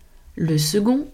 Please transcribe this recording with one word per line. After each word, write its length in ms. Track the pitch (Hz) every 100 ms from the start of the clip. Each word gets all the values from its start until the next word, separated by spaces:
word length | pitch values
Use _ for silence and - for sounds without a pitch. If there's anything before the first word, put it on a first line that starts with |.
| - - - -
Le 200 | 160 151
second, 500 | 151 208 214 262 302